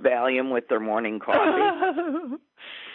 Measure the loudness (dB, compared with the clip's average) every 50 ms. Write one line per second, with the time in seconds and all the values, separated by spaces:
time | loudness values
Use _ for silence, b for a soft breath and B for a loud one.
0 | 2 2 2 4 2 2 2 0 0 0 -2 -2 0 0 0 0 0 0 0 0
1 | 0 -2 -4 -4 0 2 2 4 4 4 4 4 2 2 2 0 0 0 0 -2
2 | -4 -4 -4 -6 -6 -8 -10 -12 -14 _ B B B B B B B B